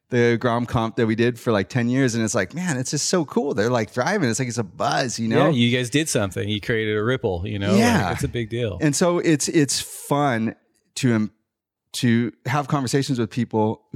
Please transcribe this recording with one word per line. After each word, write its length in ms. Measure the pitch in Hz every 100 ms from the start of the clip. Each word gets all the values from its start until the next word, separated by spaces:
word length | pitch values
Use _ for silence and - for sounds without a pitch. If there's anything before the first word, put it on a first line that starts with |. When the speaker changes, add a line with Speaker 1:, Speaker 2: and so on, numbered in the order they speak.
| _
Speaker 1:
the 280 | 123 120 113
Grom 260 | 123 117 123
comp 300 | 123 113 131
that 100 | 110
we 80 | 113
did 220 | 120 120
for, 120 | 123
like, 180 | 104 95
ten 200 | 131 117
years. 260 | 127 131 113
And 80 |
it's 100 | 110
like, 220 | 110 95 160
man, 220 | 180 127
it's 120 | 127
just 180 | 147 -
so 160 | 185 143
cool. 280 | 226 269
They're, 160 | 107 113
like, 220 | 123 107
thriving. 360 | 123 143 208 127
It's 100 | 110
like, 80 | 123
it's 100 | 117
a 60 |
buzz, 560 | 95 - 117 156 131 110
you 80 | 113
know? 220 | 113 147
Speaker 2:
Yeah, 20 |
you 240 | 127 120 127
guys 140 | 120
did 180 | 143 160
something. 400 | 127 98 101 104
You 100 | 107
created 340 | - 113 107 107
a 60 |
ripple, 400 | 110 131 107 85 104
you 140 | 101
know? 120 | 98
Like, 80 | 196
Speaker 1:
Yeah. 320 | 240 208 98
Speaker 2:
it's 100 | -
a 40 | 139
big 220 | 120 110
deal. 300 | 117 113 -
Speaker 1:
And 140 | 151 139
so 240 | 175 175
it's, 280 | - 147 -
it's 300 | 160 139 -
fun 760 | - - - 143 143 113 110 - _ _ _ -
to, 180 | 127
um, 180 | 113 107 - _ _ _ _ _
to 400 | - 123 113 120 - 127
have 220 | 147 135
conversations 500 | 147 123 139 135 120
with 100 | 110
people 520 | 120 113 110 107 - _